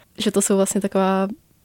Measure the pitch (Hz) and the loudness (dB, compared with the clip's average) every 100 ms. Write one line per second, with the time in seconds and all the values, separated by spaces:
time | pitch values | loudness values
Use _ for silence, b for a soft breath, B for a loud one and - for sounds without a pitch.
0 | b - 214 202 - 196 196 202 196 190 | b -6 -2 0 2 2 0 0 -2 0
1 | 190 190 196 247 _ _ | 2 0 -2 -6 _ _